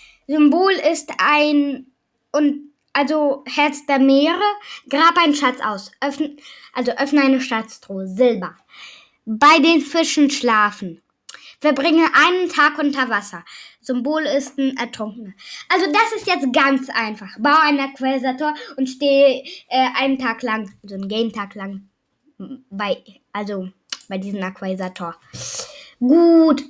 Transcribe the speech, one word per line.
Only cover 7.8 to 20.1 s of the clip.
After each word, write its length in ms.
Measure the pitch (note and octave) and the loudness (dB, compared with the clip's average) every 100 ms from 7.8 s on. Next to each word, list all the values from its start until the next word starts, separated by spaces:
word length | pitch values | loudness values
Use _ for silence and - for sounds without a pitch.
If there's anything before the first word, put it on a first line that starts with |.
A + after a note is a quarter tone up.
| - G3 F#3+ | -12 -10 -6
Silber. 500 | F#3 B3 G#3+ F3 - _ - - - _ _ | 2 2 2 -6 -14 _ -20 -20 -20 _ _
Bei 340 | - A3 D4 E4 | -8 2 6 6
den 220 | D4+ E4 | 6 2
Fischen 480 | C4+ E4 D#4+ - C#4+ | 0 -2 0 2 2
schlafen. 720 | - A#3+ A3 G#3 - F#3 E3 _ _ - - - - | 2 0 2 0 -2 -12 -14 _ _ -20 -20 -20 -2
Verbringe 480 | D4+ C4+ D4 D#4+ D#4+ | 0 2 2 4 4
einen 340 | D#4 D#4+ F4+ F4 | 4 4 2 0
Tag 300 | - D4 D4+ | 2 0 2
unter 300 | D4 C#4 B3+ | -2 -2 -2
Wasser. 360 | G#3+ G3 F3 - - - _ | -4 -6 -14 -18 -20 -20 _
Symbol 400 | - B3 A#3+ D#4 | -6 -4 -2 -2
ist 360 | D4+ C#4+ C#4 - | -2 -2 -4 -4
ein 180 | C4+ C4+ | -4 -4
Ertrunkener. 560 | B3 - G#3+ A3 G#3 - - - - | -8 -8 -10 -12 -18 -20 -20 -14 -4
Also 220 | F4+ F#4 | -2 0
das 200 | G#4 A4+ A4 | 0 0 -2
ist 100 | - | -4
jetzt 260 | F4+ C4+ | -2 -2
ganz 360 | C4 C#4 C4+ C4 | 0 0 0 -2
einfach. 460 | - A3 G#3 G3 - | -6 -6 -8 -16 -6
Bau 200 | A#3+ D4+ | 2 2
einen 200 | D4+ C#4+ | 4 0
Aquasator 720 | C4+ C4+ C4 C4+ C4 B3+ D4+ D4+ - D4 | -2 -4 -4 -2 -4 -4 -4 -6 -10 -6
und 120 | C4 | -6
stehe, 560 | C4 C#4+ C#4 C#4 B3+ - - - | -2 2 4 4 2 -6 -20 -4
äh, 200 | C4 C4 | -2 0
einen 240 | B3 C#4 | 0 -2